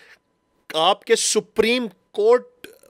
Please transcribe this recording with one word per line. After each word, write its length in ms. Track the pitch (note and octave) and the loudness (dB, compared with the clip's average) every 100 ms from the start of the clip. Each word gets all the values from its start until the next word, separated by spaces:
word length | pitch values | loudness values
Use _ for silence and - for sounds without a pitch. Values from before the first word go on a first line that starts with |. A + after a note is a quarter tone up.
| - _ _ _ _ _ - | -20 _ _ _ _ _ -8
آپ 300 | D#3+ E3+ G3+ | -2 0 0
کے 120 | - A3+ | 0 -2
سپریم 680 | - G#3+ G3+ - A3 B3 A3+ - _ | 0 -4 -4 -2 -2 -2 -6 -14 _
کورٹ 540 | - G#3+ B3 B3 _ - _ | -2 2 2 0 _ -20 _